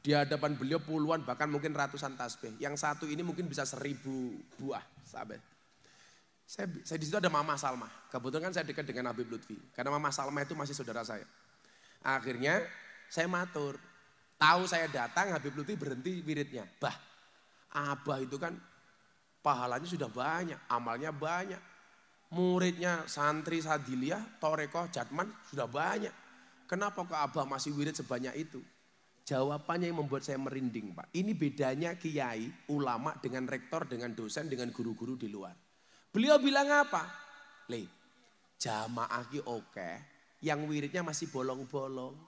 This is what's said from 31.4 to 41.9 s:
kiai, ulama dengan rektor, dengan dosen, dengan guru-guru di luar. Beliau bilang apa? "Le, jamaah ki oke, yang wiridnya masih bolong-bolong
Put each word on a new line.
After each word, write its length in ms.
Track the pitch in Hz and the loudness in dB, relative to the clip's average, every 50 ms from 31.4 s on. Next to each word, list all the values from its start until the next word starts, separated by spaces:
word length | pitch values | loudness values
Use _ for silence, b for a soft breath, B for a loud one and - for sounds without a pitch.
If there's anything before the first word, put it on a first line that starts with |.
| 151 143 139 - 139 131 131 143 165 170 175 | 2 2 4 2 2 2 2 2 0 -2 -2
kiai, 560 | 175 - 165 151 147 135 123 117 110 113 127 - - - - 147 | -2 -4 -2 0 0 0 0 -2 -4 -4 -6 -8 -10 -4 0 2
ulama 420 | 147 139 127 120 117 131 156 151 - | 2 4 2 2 2 0 -2 -2 -2
dengan 260 | - 127 123 131 131 | -4 -2 -2 -2 -2
rektor, 400 | 123 135 127 - - - 165 165 | -2 -4 -6 -4 -4 -4 -4 -2
dengan 240 | 131 127 117 120 120 | -2 -4 -4 -4 -4
dosen, 400 | 110 117 113 107 - 151 156 160 | -4 -6 -6 -4 -4 -4 -2 -2
dengan 220 | 135 120 123 123 120 | -2 -2 -2 -4 -2
guru-guru 420 | - 117 117 110 110 113 123 131 | -2 -2 -2 -2 -4 -4 -4 -4
di 160 | 127 120 107 | -4 -4 -6
luar. 240 | 101 101 95 90 87 - _ _ b b b b b b b b | -6 -6 -10 -10 -12 -16 _ _ b b b b b b b b
Beliau 300 | - 208 240 285 302 285 | 4 4 8 10 10 10
bilang 260 | 254 277 269 277 285 | 10 8 6 6 6
apa? 400 | 285 294 294 285 285 - 170 156 180 - - - - - - - - - - - - | 8 8 8 6 6 4 0 0 -2 -8 -14 -16 -18 -18 -20 -20 -20 -20 -20 -8 -6
"Le, 140 | 120 113 95 87 - - - - _ _ - - _ _ _ _ _ _ | -6 -6 -6 -8 -14 -20 -20 -20 _ _ -20 -20 _ _ _ _ _ _
jamaah 640 | - 113 110 107 110 113 120 117 117 - 117 120 123 113 | -2 0 0 0 0 -2 0 -2 0 0 0 -2 -2 -2
ki 80 | 135 143 120 | -6 -6 -4
oke, 460 | 120 120 110 92 - - 104 92 85 85 117 147 - - - _ _ _ _ - | -4 -4 -6 -6 -8 -8 -6 -6 -6 -6 -8 -12 -18 -20 -20 _ _ _ _ 0
yang 240 | 156 151 147 151 | 0 0 0 0
wiridnya 380 | 151 151 147 143 147 160 180 170 | 0 0 -2 -2 0 -2 -2 -2
masih 260 | 160 151 - 165 147 | 0 -2 -2 -4 -2
bolong-bolong 840 | - 131 127 135 131 131 135 123 147 139 135 135 | -2 -2 0 0 -2 -4 -6 -4 -4 -4 -4 -4